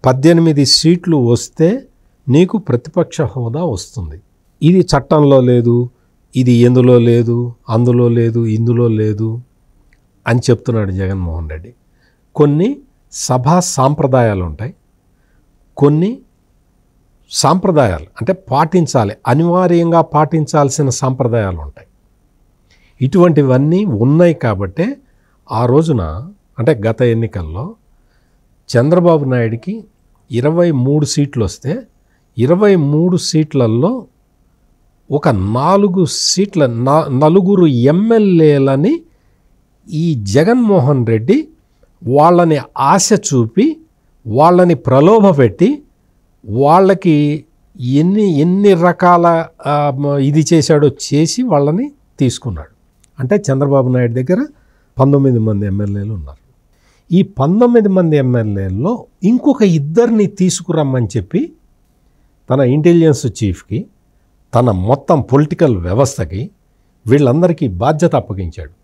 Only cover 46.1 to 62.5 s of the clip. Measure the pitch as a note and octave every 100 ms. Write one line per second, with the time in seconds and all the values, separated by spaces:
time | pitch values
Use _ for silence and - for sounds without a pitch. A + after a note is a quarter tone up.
46.1 | _ _ _ A2 A2 C#3+ E3+ F#3+ F#3+ F3+
47.1 | D3+ D3 D3+ - _ _ - B2 C#3 E3+
48.1 | G#3 G3+ C#3+ E3 F#3 G3+ F3+ F3 - F3+
49.1 | F3 E3+ E3 D#3+ _ C3+ D3 D3 C3+ C#3+
50.1 | C#3+ C#3 D3+ D3+ E3 D3 D3+ C#3+ - -
51.1 | C#3+ D#3+ - B3+ D3+ C#3+ E3+ C#4+ _ _
52.1 | - C3 - A#2+ E2 D2 _ _ _ _
53.1 | - B2+ G#3 G#3 C3+ C#3+ C#3 B2+ B2+ A#2+
54.1 | A#2+ B2+ F#3 D4 _ _ _ _ - C3+
55.1 | C#3+ C3+ A#2+ A2 G#2 G2+ G2 G2+ G2+ G#2
56.1 | G#2 C#2+ C#2 _ _ _ _ _ _ _
57.1 | E3+ F#3+ - C#3 G3+ B3 A#3+ G#3 F#3 E3+
58.1 | D3+ B2+ B2 G#2+ G2 F#2+ F#2+ E3 A#3+ -
59.1 | _ F#3 B3 D4+ - G3+ D#3+ C#3+ E3 A#3+
60.1 | A3+ G3+ G3+ F3+ - F3 D#3 C#3+ C3 A2+
61.1 | A#2+ F#2 F#3+ E4 _ _ _ _ _ _
62.1 | _ _ _ _